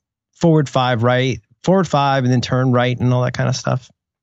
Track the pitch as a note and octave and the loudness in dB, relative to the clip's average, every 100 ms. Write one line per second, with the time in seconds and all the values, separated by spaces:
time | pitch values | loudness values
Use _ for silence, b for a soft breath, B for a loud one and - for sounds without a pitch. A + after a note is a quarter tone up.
0 | _ _ _ _ E3+ D#3 C#3 C3+ B2+ A#2+ | _ _ _ _ 2 2 0 -2 0 0
1 | A#2+ B2 C3 F#2 _ _ - F#3+ F3+ C#3+ | 2 2 0 -4 _ _ 0 0 2 0
2 | C#3 C3+ B2 B2+ - B2+ C3 B2 B2 A#2+ | 0 0 0 0 0 -2 0 0 0 0
3 | B2 B2+ B2 - C3 C3+ - C3 - _ | 0 0 -2 -4 -4 -4 -4 -6 -8 _
4 | _ _ | _ _